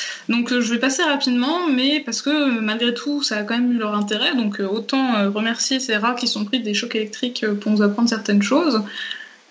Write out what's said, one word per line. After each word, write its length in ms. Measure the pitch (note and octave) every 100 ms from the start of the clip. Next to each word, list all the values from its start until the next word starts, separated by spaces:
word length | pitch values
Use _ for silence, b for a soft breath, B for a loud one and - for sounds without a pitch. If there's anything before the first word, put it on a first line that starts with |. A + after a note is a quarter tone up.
| B B -
Donc, 220 | A#3 A#3+
euh, 100 | B3
je 120 | A3
vais 60 | A#3
passer 240 | C4 C4+
rapidement, 640 | E4 C#4 C4 B3 C4 F4 E4+
mais 320 | B3+ C4+ D4+
parce 240 | B3 A3
que, 80 | C#4
euh, 280 | D4+ C#4 A#3
malgré 320 | G#3+ A3+ A#3+ A#3
tout, 260 | C#4+ D4
ça 160 | - G#3
a 60 |
quand 100 | G#3
même 180 | A#3 B3
eu 60 | A#3+
leur 160 | G#3+
intérêt, 400 | G#3 G3+ G#3+ D4+
donc, 260 | C4 G#3+ G3+
euh, 80 | G3
autant, 460 | A3 - C4+ C4 G#3+
euh, 140 | G3
remercier 500 | G#3 A3+ A#3 - C4
ces 160 | B3+ G#3+
rats 200 | A#3 A#3+
qui 120 | A#3+
sont 160 | G#3+
pris 160 | G#3 B3+
des 140 | G#3+
chocs 220 | G#3 A#3+ A3
électriques, 480 | G#3+ - B3 -
euh, 100 | A3
pour 180 | G3+ G#3+
nous 120 | G#3+
apprendre 260 | G#3 G#3 A#3
certaines 320 | G#3+ G#3 G3+
choses. 400 | - C#4+ E4 A3 G3+ B B B B B -